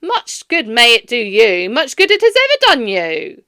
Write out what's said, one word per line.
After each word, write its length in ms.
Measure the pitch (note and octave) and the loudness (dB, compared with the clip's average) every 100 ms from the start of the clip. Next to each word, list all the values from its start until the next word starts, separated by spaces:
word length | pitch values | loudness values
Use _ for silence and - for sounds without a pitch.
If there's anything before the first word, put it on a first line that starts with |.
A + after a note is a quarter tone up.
Much 460 | E4 A#4+ - - - | -6 -6 -6 -16 -4
good 200 | E4+ A#3 | -4 -2
may 260 | A3+ A#3+ | 2 2
it 120 | A#3 - | 2 0
do 100 | A#3+ | -6
you, 520 | G#3 G3 A3 F3+ F3+ | -2 2 2 2 -2
much 280 | B3 D4 - | -4 -4 -2
good 140 | F#4+ | 0
it 100 | G4+ | 2
has 140 | A4+ A4+ | 2 2
ever 400 | C5+ C#5 B4 D4+ | 0 2 2 0
done 120 | A3 | 0
you. 540 | F#3+ E3+ D#3+ - - | -4 -4 -6 -8 -16